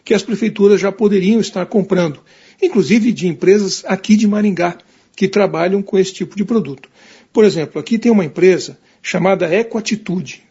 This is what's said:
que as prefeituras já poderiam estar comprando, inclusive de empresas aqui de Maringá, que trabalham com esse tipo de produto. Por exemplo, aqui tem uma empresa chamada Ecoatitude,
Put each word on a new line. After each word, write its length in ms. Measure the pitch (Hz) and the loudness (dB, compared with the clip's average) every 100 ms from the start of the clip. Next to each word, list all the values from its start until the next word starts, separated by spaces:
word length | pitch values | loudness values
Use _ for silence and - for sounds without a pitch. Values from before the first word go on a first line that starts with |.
que 80 | - | -2
as 100 | 208 | -2
prefeituras 560 | - 202 220 208 202 196 | -2 -4 -4 2 2 4
já 140 | 196 | 0
poderiam 480 | 196 208 196 185 226 | 0 0 2 2 0
estar 240 | - 185 | 0 -4
comprando, 560 | 180 220 190 185 170 135 _ _ _ - | -4 -2 0 0 -2 -4 _ _ _ -4
inclusive 520 | 359 247 170 226 226 | -2 0 2 2 2
de 140 | 165 180 | -2 -4
empresas 560 | 147 175 208 190 - - | -2 2 2 2 -6 -6
aqui 280 | 190 - | -4 2
de 140 | 214 214 | 2 2
Maringá, 480 | 208 208 175 175 170 _ _ _ - | 2 0 0 -4 -4 _ _ _ -4
que 100 | 190 | -2
trabalham 560 | 202 190 160 175 202 | 0 0 0 0 -2
com 160 | 196 190 | -2 0
esse 140 | 185 | -2
tipo 240 | - - 202 | -4 -10 -6
de 80 | |
produto. 420 | 202 233 143 135 - _ - - _ | -2 -2 -2 -10 -18 _ -20 -20 _
Por 140 | - 214 | 2 2
exemplo, 340 | 160 143 156 | 2 -4 -6
aqui 180 | - 226 | -4 -2
tem 140 | 240 | 2
uma 140 | 214 160 | 2 0
empresa 520 | - 185 175 - - _ _ | 2 2 2 -2 -16 _ _
chamada 480 | - 180 180 190 175 | -6 -2 0 0 0
Ecoatitude, 920 | 185 226 226 214 214 - 180 143 - _ | -2 -2 -6 -6 -6 -6 -8 -8 -14 _